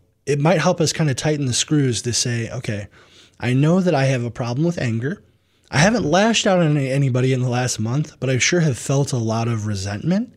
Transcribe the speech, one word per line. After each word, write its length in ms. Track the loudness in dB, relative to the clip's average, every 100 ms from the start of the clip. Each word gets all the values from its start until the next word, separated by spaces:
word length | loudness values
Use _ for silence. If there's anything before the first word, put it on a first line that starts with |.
| _ _ -4
it 140 | 0
might 200 | 2 2
help 200 | 2 2
us 140 | 0
kinda 200 | 0 0
tighten 320 | 0 -2 0 0
the 80 |
screws 500 | -2 0 2 2 0
to 100 | -2
say, 360 | -2 -2 -4 -6
"Okay, 360 | -8 -6 -8 -8 -16 -20 -20 -20 _
I 140 | 0
know 280 | 2 4 4
that 140 | 2 2
I 100 | 2
have 180 | 0
a 80 | -4
problem 340 | -6 -4 -2 -2
with 120 | 0
anger. 460 | -2 -2 -4 -8 _ _ _ _ _
I 80 | 2
haven't 260 | 2 2 2
lashed 400 | 2 4 2 2
out 140 | 2
on 180 | 4 2
any, 120 | 0
anybody 440 | 0 2 2 2
in 80 | 0
the 80 | 0
last 300 | -2 -2 -4
month, 400 | -2 -2 -4 -6
but 100 | -2
I 80 | 0
sure 220 | 2 2
have 160 | 2 -2
felt 340 | -2 0 0
a 60 | -2
lot 300 | -2 -2 -2
of 180 | -2 -4
resentment 680 | -6 -6 -4 -2 -2 -2